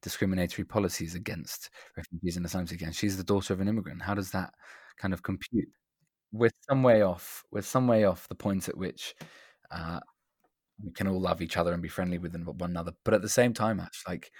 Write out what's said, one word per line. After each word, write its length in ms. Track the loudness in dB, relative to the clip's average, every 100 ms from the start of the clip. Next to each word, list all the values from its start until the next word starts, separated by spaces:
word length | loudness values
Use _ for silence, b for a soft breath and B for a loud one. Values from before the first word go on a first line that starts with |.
discriminatory 640 | -10 -2 0 2 0 -2 -6
policies 500 | -4 -2 -2 -6 -8
against 540 | -8 -8 -10 -12 -14 B B -14
refugees 400 | -10 -4 -4 -2
and 100 | -4
asylum 220 | -4 -4
seekers? 200 | -6 -6
And 80 | -2
she's 200 | 0 0
the 80 |
daughter 300 | 2 0 2
of 80 | 0
an 80 | 0
immigrant. 320 | 0 -4 -6
How 120 | -4
does 180 | -2 -2
that 220 | -4 -4 -10 B B B -6
kind 160 | -4
of 100 | -2
compute? 460 | -4 -6 -2 -2 -2 _ _ _ _ _ _
We're 180 | 2 2 2 0
some 140 | 6
way 180 | 8 8
off. 420 | 6 2 -8 -14 -8
We're 120 | -8
some 260 | 0 2 6
way 160 | 6
off 240 | 6 4 -4
the 80 | -4
point 320 | -2 0 -2
at 100 | -4
which, 380 | -6 -6 -12 B B B B B _
uh, 320 | -8 -6 -8 -10 _ _ _ _ _ _ -14
we 80 | -12
can 160 | -2 0
all 140 | 0
love 200 | 0 0
each 160 | 0 0
other 160 | 0
and 80 | 0
be 80 | -4
friendly 280 | -2 -2 -2
with 180 | -4 -6
one 360 | -8 -6 -4
another. 220 | -4 -6 -4 2
But 80 |
at 80 | 4
the 80 | 4
same 240 | 4 4
time, 260 | 4 0 0
actually, 340 | -4 -10 -8
like, 180 | -8 -10